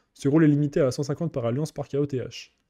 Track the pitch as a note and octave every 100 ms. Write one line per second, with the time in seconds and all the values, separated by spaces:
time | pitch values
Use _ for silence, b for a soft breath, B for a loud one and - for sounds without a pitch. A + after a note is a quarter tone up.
0 | _ - C#3 D3+ D#3 C#3+ D3 E3+ C3+ B2
1 | C#3+ C#3+ E3 C3+ A#2 B2 D#3 - C#3+ C#3
2 | C#3+ B2+ A#2 - - _ _